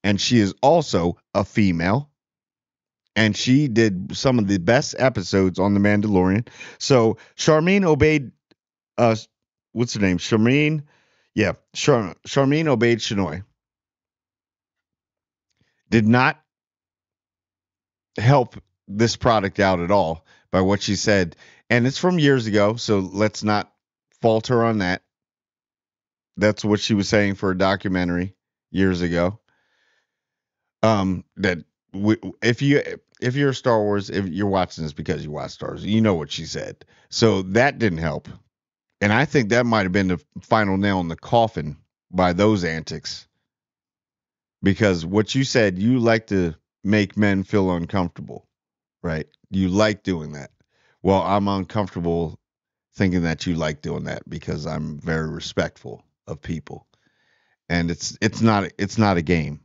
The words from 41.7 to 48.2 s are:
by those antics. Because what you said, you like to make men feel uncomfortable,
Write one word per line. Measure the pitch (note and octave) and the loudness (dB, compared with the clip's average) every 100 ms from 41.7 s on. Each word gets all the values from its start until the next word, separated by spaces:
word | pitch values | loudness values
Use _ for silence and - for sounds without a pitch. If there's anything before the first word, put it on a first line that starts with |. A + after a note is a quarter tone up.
| D2 _ _ _ | -12 _ _ _
by | F2+ F2+ | 0 0
those | F2 G#2 G#2+ | 4 2 2
antics. | E2+ D#2+ D2+ D#2+ - - _ _ _ _ _ _ _ _ _ _ _ _ _ _ | -2 -6 -10 -12 -12 -16 _ _ _ _ _ _ _ _ _ _ _ _ _ _
Because | G2 F#2+ G#2+ F2+ | -2 2 2 2
what | D#2+ G2+ G#2+ | 0 0 0
you | C3+ | -2
said, | C3+ C3 G#2 F2+ | 0 2 2 2
you | A2 B2+ | 0 2
like | A#2 A2+ - | 2 0 0
to | G2 E2+ D#2 _ _ | -2 -2 -4 _ _
make | F#2+ G#2+ G2 | 0 2 0
men | G2+ G#2 G2 | 0 0 0
feel | F#2+ G#2+ F#2+ | 0 0 0
uncomfortable, | F2 E2+ G2+ E2+ - | -2 -4 -4 -4 -8